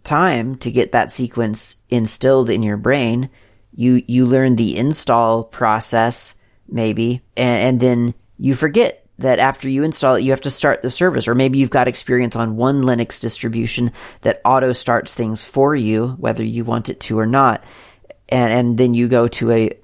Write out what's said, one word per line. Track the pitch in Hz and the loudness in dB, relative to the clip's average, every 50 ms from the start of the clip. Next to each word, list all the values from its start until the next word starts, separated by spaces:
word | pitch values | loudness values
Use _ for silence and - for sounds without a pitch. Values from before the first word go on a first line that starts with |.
| - | -8
time | - 151 151 180 185 151 120 113 127 135 | -2 0 2 2 2 0 0 -4 -6 -8
to | 127 - 120 | -8 -6 -4
get | 113 123 113 - - | 0 0 0 0 0
that | 120 98 - - | -2 -2 -2 -4
sequence | - 127 117 - 120 117 110 107 - - - - _ _ - | -6 -6 -6 -4 -4 -4 -4 -4 -6 -8 -10 -12 _ _ -4
instilled | 127 120 113 110 - - - 131 135 135 127 113 | -2 -2 -2 -2 -4 0 2 4 4 4 4 2
in | 104 101 113 | 0 0 0
your | 107 104 | -2 -2
brain. | 104 98 123 135 143 123 113 117 120 131 131 _ _ _ _ _ _ _ _ - | -2 0 0 0 0 0 0 -2 -2 -4 -6 _ _ _ _ _ _ _ _ -8
You, | - 117 127 127 123 - | -2 0 2 2 2 0
you | - 120 127 127 | 0 2 2 4
learn | 120 127 131 131 131 123 | 4 4 4 4 4 2
the | 110 117 98 65 | 2 0 0 0
install | 87 117 143 156 - - - 120 117 117 113 113 113 110 | -2 -2 -2 -2 -2 0 0 2 2 4 2 2 0 -2
process, | - - - 123 113 107 110 107 - - 113 113 117 120 - - - - _ _ _ _ _ _ | -6 -6 -2 0 0 0 0 -2 -2 0 0 0 0 -2 -4 -10 -12 -14 _ _ _ _ _ _
maybe, | - - 117 113 110 107 110 113 117 123 127 _ _ - | -8 -6 -4 -2 -2 -2 -2 -2 -2 -2 -4 _ _ -4
and, | - 127 123 120 107 107 127 | -2 0 0 2 2 2 2
and | 127 120 | 2 2
then | 123 127 123 120 120 120 117 - _ _ _ | 2 2 2 2 0 -2 -4 -8 _ _ _
you | - - 131 135 | -4 -2 -2 -2
forget | 123 156 156 143 220 240 - - - _ _ _ - | 0 0 0 2 2 2 0 0 -8 _ _ _ -4
that | - 131 123 - | 0 0 2 2
after | 123 135 135 - - 131 | 2 0 0 -2 -6 -4
you | 131 135 147 | -2 -2 -2
install | 160 156 - - 131 131 | -2 -2 0 2 2 2
it, | 101 110 | 2 2
you | 131 135 | 0 0
have | 135 | 0
to | - 143 | -2 -6
start | 127 - - 143 - - - | -6 -2 0 0 0 0 -2
the | 123 | -6
service. | 123 - 180 185 143 127 117 113 | -2 0 0 0 0 0 -2 0
Or | 117 | 2
maybe | 127 131 135 131 139 | 2 2 2 2 2
you've | 135 - | 0 2
got | - 135 123 | 2 2 2
experience | 123 131 - - - 131 123 123 117 - | 0 -2 -4 -4 -2 0 0 0 0 -2
on | 117 117 113 110 | -4 -4 -4 -2
one | 110 120 131 139 139 131 | 0 0 2 2 2 2
Linux | 127 123 117 117 - - - | 2 2 0 -2 -4 -6 -8
distribution | - 117 - - - 117 113 117 117 117 - - 123 120 - - - - - - - | -8 -8 -8 -6 -6 -6 -4 -2 -4 -4 -2 -2 -2 -4 -4 -6 -18 -20 -12 -4 -2
that | - - - - | -2 -2 0 2
auto | 117 127 131 127 127 123 | 2 2 2 2 0 -2
starts | 120 - - 120 113 - - - | -2 -2 -2 -2 -2 -2 -4 -6
things | - 117 110 110 110 - | -6 -4 -4 -4 -6 -8
for | - - 135 135 143 151 | -4 0 2 2 2 2
you, | 143 113 107 110 110 117 127 131 127 | 0 0 0 0 0 -2 -2 -4 -4
whether | 123 117 113 117 113 | -4 -4 -4 -2 -4
you | 113 113 117 113 | -4 -4 -6 -4
want | 117 117 117 110 - | -4 -4 -4 -4 -6
it | - - | -10 -10
to | - - 110 110 | -6 -4 -2 0
or | 110 | 0
not. | 110 123 135 135 123 107 - - - - - - - _ _ _ - - _ _ - | 2 2 2 2 2 2 -2 -6 -16 -20 -20 -20 -20 _ _ _ -20 -20 _ _ -2
And, | 131 127 123 113 110 | 0 2 2 2 2
and | 123 123 120 117 110 | 2 2 2 2 2
then | 127 123 120 | 2 2 4
you | 117 120 | 2 2
go | 117 127 120 117 120 | 2 2 2 2 2
to | - - 120 113 117 | 0 -2 0 2 2
a, | 113 113 107 - _ | 2 2 0 -4 _